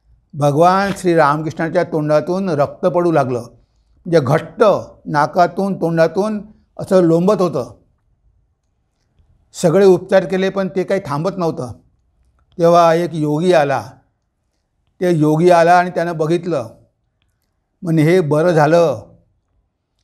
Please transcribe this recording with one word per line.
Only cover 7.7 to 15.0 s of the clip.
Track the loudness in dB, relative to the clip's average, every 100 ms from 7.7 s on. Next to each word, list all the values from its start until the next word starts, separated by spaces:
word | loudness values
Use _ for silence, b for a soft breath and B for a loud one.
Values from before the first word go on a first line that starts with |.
| -14 _ _ _ _ _ _ _ _ _ _ _ _ _ _ _ _ _
सगळे | -4 0 4 4
उपचार | 4 2 0
केले | 0 -2 -4
पण | -4 -6 -6
ते |
काही | -4 -4 -4
थांबत | -6 -6 -4
नव्हतं. | -6 -6 -10 -16 _ _ _ _ _ _ _ 0
तेव्हा | 2 4 4
एक | 2 -2
योगी | -4 -4 -2 0
आला, | 2 0 -4 -8 -18 _ _ _ _ _ _ _ _ _ _